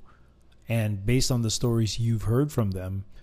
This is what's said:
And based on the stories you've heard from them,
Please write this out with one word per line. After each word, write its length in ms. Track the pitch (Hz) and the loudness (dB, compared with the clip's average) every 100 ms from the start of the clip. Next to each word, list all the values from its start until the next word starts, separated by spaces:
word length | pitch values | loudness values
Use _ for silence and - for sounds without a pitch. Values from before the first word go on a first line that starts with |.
| - - - _ - - - | -16 -20 -20 _ -20 -16 -4
And 360 | 113 107 101 101 | -2 -2 -2 2
based 260 | 127 - | 2 2
on 100 | 120 | 2
the 80 | 113 | 0
stories 500 | - 120 117 107 - | 0 2 2 2 0
you've 240 | 117 110 | 0 0
heard 280 | 104 123 147 | 2 2 2
from 200 | - 101 | 0 -2
them, 340 | 92 92 98 - - | -2 -6 -8 -8 -16